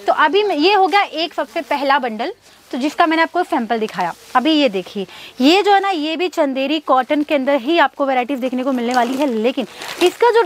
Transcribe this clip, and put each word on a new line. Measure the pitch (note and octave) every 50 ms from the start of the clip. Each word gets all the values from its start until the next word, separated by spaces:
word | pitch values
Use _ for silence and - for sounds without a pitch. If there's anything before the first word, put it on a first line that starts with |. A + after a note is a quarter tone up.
| -
तो | - -
अभी | - D4 D#4 D4 G4+ G#4
मैं, | G4+ F4
ये | D4 D4 F#4+ G#4
हो | G4 F#4+
गया | F4 F#4 G4+ F#4+
एक | C#4 - D#4 E4+ E4 -
सबसे | - D4+ - - E4+ D#4
पहला | - D4 C4 C#4+ C#4 C4+ C#4+
बंडल, | B3+ A#3+ A3 G#3+ A#3+ E4+ A#4+ - _ - - _ _ _
तो | - C4
जिसका | B3+ D#4 - - F4
मैंने | D#4+ D#4+ D#4+ E4
आपको | - - F4 F4+
सैंपल | - E4+ C#4 A#3 G3+ A#3+ A3+
दिखाया। | G#3+ G#3+ - F#3+ F3+ E3 - - - - -
अभी | B3+ A#3+ D#4 D#4+
ये | D4 C#4+ B3
देखिए, | F#3 F#3+ F3 - - G#3 F#3 - - - - - - -
ये | B3 C#4+ F4 G4+ F4
जो | G#4 G4+
है | G4
ना, | F#4+ G4
ये | G4 D#4 C#4+ D#4 D#4+
भी | C#4+ F4+ F4
चंदेरी | - E4+ D4+ C#4 C4 C4+ C4+ C4+ D4+ D#4+ -
कॉटन | - C4+ C4 B3+ A#3+ D4+ D4 D4
के | - D#4
अंदर | C#4+ C4 C4+ C#4+ C4+
ही | A3 C4+ E4+ E4+
आपको | D4 B3 - - C#4+
वैरायटीज | C4+ C4+ B3+ B3 A#3 C#4+ B3
देखने | A#3 B3+ B3+ B3+ B3+
को | C#4 C4
मिलने | B3 A#3 A#3 B3+
वाली | - A#3+ B3 C4+
है, | C4 D4+ C#4
लेकिन | A3+ G#3+ G#3+ B3+ C4+ C#4 A3+ - - - - - - - E4+
इसका | F4+ - - A#4 A#4+ G#4
जो | A#4 G4+